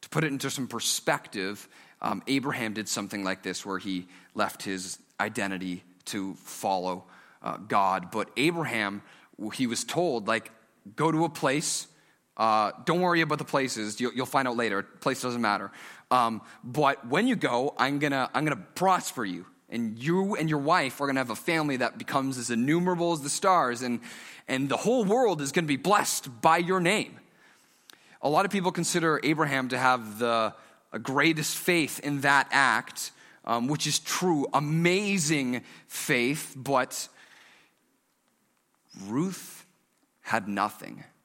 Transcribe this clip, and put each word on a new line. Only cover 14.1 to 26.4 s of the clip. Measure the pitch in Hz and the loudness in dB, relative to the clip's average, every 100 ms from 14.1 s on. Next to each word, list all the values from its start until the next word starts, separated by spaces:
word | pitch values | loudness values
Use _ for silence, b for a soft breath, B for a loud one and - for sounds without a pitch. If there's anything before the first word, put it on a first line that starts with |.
you'll | 113 127 | -2 0
find | 143 131 | 0 0
out | 117 | 0
later. | 117 98 | 0 0
Place | 101 - - 131 | -4 -4 -2 -2
doesn't | 127 120 | -2 0
matter. | 113 101 98 B B B B | 0 0 -2 B B B B
Um, | 127 117 113 B B | 4 4 0 B B
but | 143 127 143 139 123 | -8 2 2 2 0
when | 147 240 | 2 2
you | 208 | 2
go, | 139 120 135 - | 2 0 0 0
I'm | 127 143 | 0 2
gonna, | 147 139 127 | 0 0 0
I'm | - 151 | 0 0
gonna | 131 92 - | -2 -6 0
prosper | 185 180 - - 107 | 4 4 0 -6 -6
you. | 87 90 _ _ | -6 -10 _ _
And | 117 117 113 | -6 -4 -4
you | 131 175 196 190 | 0 2 2 0
and | 160 | 0
your | 151 | 0
wife | 139 175 143 - | 2 2 2 -2
are | 143 | -2
gonna | 135 | 0
have | 127 | 0
a | 110 | -4
family | - 165 151 131 | 0 0 2 0
that | 120 - | 0 -2
becomes | - 143 135 127 | -2 -2 0 -4
as | 113 | -2
innumerable | 117 127 165 180 180 170 | 0 2 2 2 2 0
as | 170 | 0
the | 139 | -2
stars, | - 196 180 135 120 | 0 4 4 2 0
and, | 123 120 B B B B B | -2 -4 B B B B B
and | 131 139 | -2 0
the | 120 | 0
whole | 185 254 | 2 2
world | 196 226 240 165 | 4 4 4 2
is | 139 | 0
gonna | 160 165 | 0 0
be | 135 | 0
blessed | 160 208 - - - 117 | 4 4 4 -2 -6 0